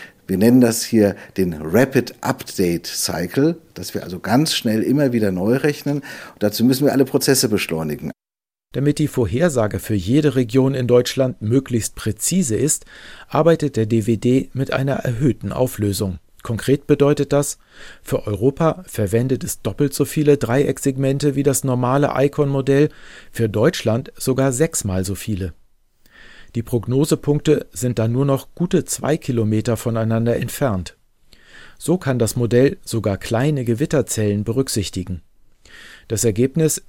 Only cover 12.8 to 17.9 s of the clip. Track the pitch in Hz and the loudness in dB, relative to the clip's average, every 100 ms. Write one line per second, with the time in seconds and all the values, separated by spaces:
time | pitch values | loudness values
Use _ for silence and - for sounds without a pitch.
12.8 | - - - - - 139 160 165 147 110 | -8 -20 -20 -20 -4 2 4 4 0 0
13.8 | 110 113 104 110 123 131 135 - 135 - | 2 2 2 0 2 2 0 -6 -4 -2
14.8 | 135 156 - 113 143 110 98 131 127 - | -2 -2 -2 0 0 0 -4 -2 -2 0
15.8 | 104 98 98 82 - _ - 110 - 143 | -2 -2 -4 -6 -14 _ -8 -4 0 0
16.8 | - 143 143 147 139 143 143 - _ - | 2 2 4 2 2 0 -2 -8 _ -20
17.8 | - | -20